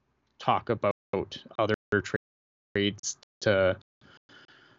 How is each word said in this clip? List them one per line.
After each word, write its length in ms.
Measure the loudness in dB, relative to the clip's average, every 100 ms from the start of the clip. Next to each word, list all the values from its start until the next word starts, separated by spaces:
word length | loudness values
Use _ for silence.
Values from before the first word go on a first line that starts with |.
| _ _ _ _
talk 320 | 0 0 0
about 240 | -2 -2 -4 -6 -6 -6 -12 -12 -4
other 160 | -2 -2 0
tra-, 240 | -2 0 -8 _ _ _ _ _
trades 420 | 0 0 -2 -12 -12 _ _
to 340 | 2 4 2 0 _ _ -20 -20 _ -20 -20 -20 _